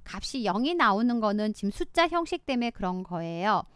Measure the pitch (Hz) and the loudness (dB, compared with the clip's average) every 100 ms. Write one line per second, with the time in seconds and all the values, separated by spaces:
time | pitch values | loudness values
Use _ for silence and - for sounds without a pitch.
0 | - 196 - 269 202 196 277 349 233 196 | -14 -10 -8 -4 0 0 0 4 4 4
1 | 240 240 214 208 214 - 202 - - 339 | 2 2 2 2 -2 -2 -4 -4 -2 2
2 | 339 339 330 349 - 247 233 - 190 185 | 2 2 -2 -4 -2 -2 -2 -2 -4 -4
3 | 180 175 165 170 202 185 - | -4 -6 -4 -2 0 0 -2